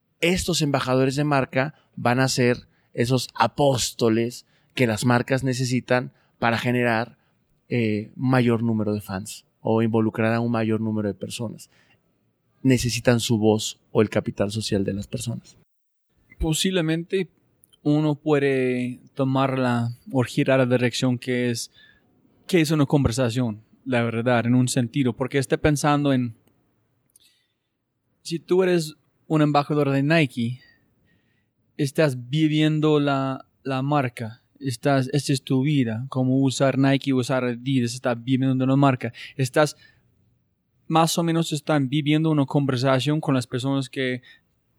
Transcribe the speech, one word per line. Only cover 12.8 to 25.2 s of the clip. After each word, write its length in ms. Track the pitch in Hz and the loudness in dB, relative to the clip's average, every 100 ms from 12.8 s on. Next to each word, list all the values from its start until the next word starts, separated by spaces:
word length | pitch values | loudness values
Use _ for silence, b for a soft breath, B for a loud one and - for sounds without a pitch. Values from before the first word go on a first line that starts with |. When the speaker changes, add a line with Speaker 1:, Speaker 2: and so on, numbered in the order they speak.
| 123 113 127 120 | 2 -2 0 0
Speaker 1:
su 200 | - 113 | 0 0
voz 400 | 107 107 - - _ | 2 2 0 -12 _
o 100 | 123 | 0
el 80 | 107 | 0
capital 420 | 107 - - 101 | 0 -4 -4 -4
social 320 | 110 107 101 | -4 -4 -4
de 100 | 101 | -2
las 140 | 101 98 | -6 -8
personas. 500 | 113 117 123 - _ _ _ _ _ _ _ _ - | -10 -8 -10 -14 _ _ _ _ _ _ _ _ -6
Speaker 2:
Posiblemente 920 | 160 156 190 185 160 165 170 190 175 _ _ _ _ _ | -2 0 0 0 0 -2 -2 -4 -4 _ _ _ _ _
uno 340 | 151 147 151 143 | 0 2 2 0
puede 840 | 156 143 139 131 127 123 123 123 - - | 0 2 2 0 0 -2 -4 -8 -16 -4
tomarla 760 | 135 131 131 131 127 120 117 120 - | -2 0 0 0 0 0 -2 -6 -6
o 120 | 131 | -2
girar 360 | 117 - 139 135 | -2 0 2 2
la 60 | 127 | 4
dirección 520 | 123 120 - 131 123 | 2 0 0 -2 -2
que 320 | 127 123 123 | -4 -2 -2
es, 220 | 117 - b b b b _ _ _ - | -4 -8 b b b b _ _ _ -2
que 140 | 180 | 0
es 100 | 151 | 2
una 140 | 156 139 | 2 2
conversación, 760 | 147 127 113 123 120 120 107 _ _ - | 2 2 0 -2 0 -4 -6 _ _ -4
la 160 | 120 | 0
verdad, 420 | 117 113 120 120 120 | 0 -2 0 2 4
en 80 | 127 | 2
un 120 | 123 | 2
sentido, 460 | 139 117 147 123 | 0 -2 0 -2
porque 240 | - | -2